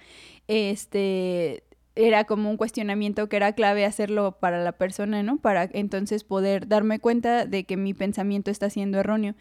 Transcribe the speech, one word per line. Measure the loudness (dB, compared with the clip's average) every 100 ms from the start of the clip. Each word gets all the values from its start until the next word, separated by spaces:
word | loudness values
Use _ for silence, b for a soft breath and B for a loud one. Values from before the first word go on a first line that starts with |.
| B B B B -4
este, | 0 0 -4 -4 -2 0 0 0 0 -2 -4 -12 _ _ 2
era | 4 4 4
como | 0 -2
un | -2
cuestionamiento | -2 -2 -4 -2 -2 -2 -2
que | 2
era | 2
clave | 2 2 4 2
hacerlo | 0 -2 0 0 0
para | 0 0
la | -2
persona, | -2 -2 -2 -2 -2
¿no? | -2 0
Para | 2 2 0
entonces | -2 -4 -4 -2 -4
poder | -2 0 0 0 2
darme | 2 2 0
cuenta | 0 2 2 0 0
de | -4
que | -4 -4
mi | -4
pensamiento | -2 -4 -2 -2 -2 -2
está | -4 -4
siendo | -2 -2 0
erróneo. | 0 0 -2 -6